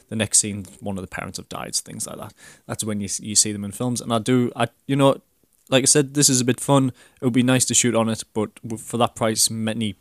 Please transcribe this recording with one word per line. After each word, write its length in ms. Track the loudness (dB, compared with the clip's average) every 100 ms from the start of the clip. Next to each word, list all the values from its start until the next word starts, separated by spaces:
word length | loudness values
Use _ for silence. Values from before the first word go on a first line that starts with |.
| _
the 60 | -4
next 220 | 0 2
scene, 280 | 0 -4 -10 -10
one 180 | -8 -6
of 40 |
the 60 | -8
parents 300 | -8 -10 -10
have 120 | -12
died, 260 | -10 -6 -6
things 320 | -6 -10 -10
like 100 | -10
that. 160 | -14 -18 -20 -20 -10
That's 180 | -6
when 180 | -4 -4
you 40 | -4
s-, 140 | -6
you 160 | -2 0
see 160 | 0
them 140 | -2 -8
in 60 |
films. 280 | -6 -4 -4
And 140 | -2
I 60 | -2
do, 320 | 2 2 0 -2
I, 120 | -4 -6 -4
you 100 | 2
know, 260 | 4 4 -4 _ _ _ _
like 140 | 2
I 20 | 4
said, 280 | 4 2
this 160 | 2 4
is 100 | 4
a 60 | 2
bit 160 | 0
fun. 320 | 2 4 4 -2 -14 _
It 60 | 0
would 80 |
be 100 | 2
nice 220 | 4 4 2
to 80 |
shoot 200 | 2 2
on 140 | 2 2
it, 160 | -2 -6
but 220 | -4 -4 -6
w-, 140 | -10 -10
for 200 | -6 0
that 180 | 0 2
price, 340 | 0 2 0
many 480 | 0 -4 -2 -4 -4